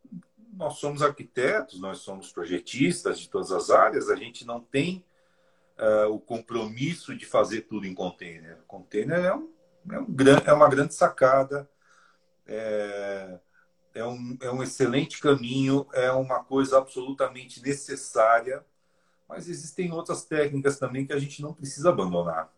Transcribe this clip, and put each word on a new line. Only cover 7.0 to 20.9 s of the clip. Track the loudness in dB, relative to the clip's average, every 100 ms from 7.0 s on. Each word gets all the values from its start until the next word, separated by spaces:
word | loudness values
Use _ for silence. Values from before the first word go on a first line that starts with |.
| -10
de | -14
fazer | -2 2 2 -2
tudo | -8 -8 -8
em |
container. | -6 -8 -8 -16 -16 -20 -20 _
Container | -20 -6 -4 -2 0
é | 0
um, | -2 -6 _ _ _ -12
é | -10
um | -6
gran-, | 4 8 8
é | 8
uma | 8 8
grande | 6 0
sacada, | 2 2 4 4 4 2 -4 -10 _ _ _ _ _ _ _ -12
é, | -8 -4 -4 -4 -6 -6 -8 -10 -16 _ _ _ _ _
é | -10
um, | -8 -8 -10 -8
é | -6
um | -6
excelente | -6 0 2 2 -2 0
caminho, | 2 2 2 0 2 2 0
é | -2 0
uma | 0 0 -4
coisa | 0 0 4 4
absolutamente | 4 -8 -8 -4 -4 -4 -18 -10
necessária, | -6 -6 -6 -10 -4 4 6 6 2 -8 -10 _ _ _ _ _ -16
mas | -14 -12
existem | -12 -12 -6 -4
outras | -4 -6 -8
técnicas | -4 0 0 0 -2 -2
também | -4